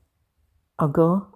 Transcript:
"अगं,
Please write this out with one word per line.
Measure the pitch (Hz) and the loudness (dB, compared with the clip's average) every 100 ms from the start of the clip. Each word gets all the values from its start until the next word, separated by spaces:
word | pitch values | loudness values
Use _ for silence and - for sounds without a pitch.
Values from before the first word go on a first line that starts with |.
| _ _ _ _ _ _ _ - | _ _ _ _ _ _ _ -6
"अगं, | 156 156 165 196 - | -2 0 0 0 -6